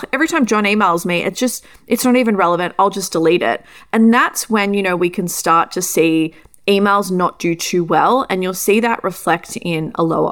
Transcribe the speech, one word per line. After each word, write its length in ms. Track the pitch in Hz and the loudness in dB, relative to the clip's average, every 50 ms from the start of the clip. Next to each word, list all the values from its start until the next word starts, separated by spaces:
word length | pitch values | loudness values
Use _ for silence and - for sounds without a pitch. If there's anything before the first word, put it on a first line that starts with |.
| - - - | -4 -6 -2
every 140 | 254 320 | -2 -2
time 180 | - 339 320 247 | 0 2 0 2
John 200 | 208 220 214 208 | 2 2 2 2
emails 380 | 202 208 214 202 180 170 175 - | 2 2 2 2 2 2 0 0
me, 200 | 180 175 170 - | -2 -2 -2 -2
it's 160 | 196 190 - | -4 -4 -2
just, 260 | 254 240 - - - - - - _ | -2 -2 -4 -6 -14 -20 -20 -14 _
it's 180 | - 240 233 - | -4 -4 0 2
not 100 | 254 240 | 2 2
even 220 | 254 247 226 208 | 2 2 2 2
relevant. 380 | 190 180 170 175 170 180 170 - | 2 2 2 2 0 -2 -4 0
I'll 140 | - 196 202 | 0 0 0
just 200 | 196 202 180 - | 0 -4 -8 -4
delete 300 | - 165 165 160 175 175 | -2 2 2 4 2 2
it." 220 | 110 113 113 - - - - - - - | 2 0 -2 -2 -6 -16 -20 -20 -10 -2
And 220 | - 226 226 226 233 | 2 4 4 6 4
that's 380 | 247 - - - - - - | 4 2 0 -2 -8 -6 -2
when, 240 | 220 214 202 202 202 | -2 0 0 0 -2
you 80 | 202 196 | -2 0
know, 120 | 185 180 | 0 0
we 140 | 175 180 175 | 0 -2 -2
can 180 | 175 208 180 | -2 -4 -8
start 440 | 175 - - - 170 165 170 165 - | -6 -8 -4 0 2 2 2 2 0
to 100 | - 185 | -4 -6
see 540 | 180 - - 165 160 165 160 160 160 160 - - _ _ _ _ - | -6 -2 0 2 2 2 2 0 0 -2 -6 -14 _ _ _ _ -2
emails 440 | 196 202 196 202 202 196 202 196 180 | 0 2 2 2 2 2 0 0 -2
not 280 | 185 180 180 - - - | -2 0 0 -2 -2 -2
do 160 | - 170 165 | -2 -2 -2
too 280 | 165 - - - 180 170 | -2 -4 -2 -2 -2 0
well. 440 | 160 170 151 147 190 233 269 - - | 0 2 2 2 2 2 0 0 -2
And 140 | 196 185 185 | -4 -4 -2
you'll 100 | 185 185 | -4 -4
see 260 | - - - 202 226 | -4 0 2 2 2
that 240 | 226 233 226 - - | 2 0 -2 -4 -6
reflect 540 | 196 180 - - 175 165 175 - - - | -8 -8 -4 -4 -2 -2 -4 -4 -12 -14
in 340 | - - 175 165 160 160 - - | -8 -6 -4 -4 -4 -4 -6 -2
a 80 | - 170 | -2 -2
lower 280 | 165 160 160 156 - | 0 0 0 -2 0